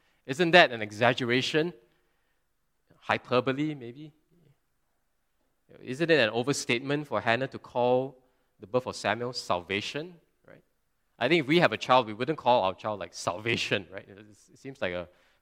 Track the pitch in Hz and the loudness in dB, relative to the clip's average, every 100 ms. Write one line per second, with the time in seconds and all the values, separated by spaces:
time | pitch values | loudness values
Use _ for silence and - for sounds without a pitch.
0 | _ _ - 139 170 175 143 113 107 104 | _ _ -10 -2 4 6 6 2 -8 2
1 | 120 117 120 127 127 156 175 - _ _ | 2 2 0 0 0 0 -2 -6 _ _
2 | _ _ _ _ _ _ _ _ _ _ | _ _ _ _ _ _ _ _ _ _
3 | - 110 - 123 127 131 151 143 120 131 | -4 -4 0 0 0 -4 -4 -6 -14 -16
4 | 151 _ _ 170 143 _ _ _ _ _ | -20 _ _ _ _ _ _ _ _ _
5 | _ _ _ _ _ _ _ - 120 131 | _ _ _ _ _ _ _ -20 -12 -4
6 | 165 151 110 113 123 139 - 123 139 147 | 2 4 4 2 0 -2 0 -2 0 -4
7 | 147 107 113 117 127 110 - 127 123 127 | -2 -2 0 0 -2 -8 -8 0 2 2
8 | 135 - _ _ _ _ 98 123 107 - | 0 -10 _ _ _ _ -2 -2 -2 -4
9 | 104 113 123 127 - 90 87 98 - 147 | -2 -2 -4 -10 -4 -4 -2 -4 -4 -10
10 | 180 170 _ _ _ - _ _ _ _ | -12 -16 _ _ _ -20 _ _ _ _
11 | _ _ 127 170 127 170 131 110 - 127 | _ _ 0 0 4 4 4 0 4 4
12 | 110 104 135 156 123 123 95 92 110 101 | 4 -6 -6 -2 2 4 2 -2 -8 -6
13 | 87 - 104 90 113 117 - 107 92 95 | -10 -6 -6 -4 -4 -2 0 -4 -4 -16
14 | - 98 107 101 _ - 135 135 95 87 | -18 -20 -20 -20 _ -18 -18 -8 -6 -6
15 | 85 _ _ _ | -10 _ _ _